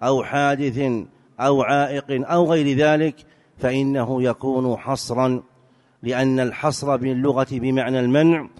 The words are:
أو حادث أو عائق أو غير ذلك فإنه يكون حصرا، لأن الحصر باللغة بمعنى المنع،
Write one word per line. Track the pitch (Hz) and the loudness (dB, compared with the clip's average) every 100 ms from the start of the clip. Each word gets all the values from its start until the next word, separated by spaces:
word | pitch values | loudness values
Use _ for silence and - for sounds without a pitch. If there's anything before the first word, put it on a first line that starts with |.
أو | 123 131 | 0 0
حادث | - 139 143 139 143 120 135 113 - _ _ - | 0 -2 0 0 -2 -2 -2 -2 -6 _ _ -2
أو | 135 139 | 2 2
عائق | 117 143 143 139 139 131 135 | 2 0 0 -4 -4 -4 0
أو | 175 170 | 2 2
غير | 165 143 135 | 2 2 2
ذلك | 151 151 156 - - _ _ - | 2 2 0 -4 -16 _ _ -6
فإنه | 127 135 139 139 117 131 | -2 0 0 0 0 0
يكون | 127 117 135 131 127 113 | 0 -2 -2 -2 0 -2
حصرا، | - 135 - 120 131 127 - _ _ _ _ _ | -4 -6 -4 0 0 0 -6 _ _ _ _ _
لأن | 120 123 135 131 | -4 0 2 2
الحصر | 127 - 151 - 143 131 | 0 -2 -4 -4 -2 -2
باللغة | 131 127 143 127 131 | -2 -2 0 0 -2
بمعنى | 131 127 131 120 131 | -2 -2 0 0 0
المنع، | 123 139 165 165 - | 2 4 4 2 -2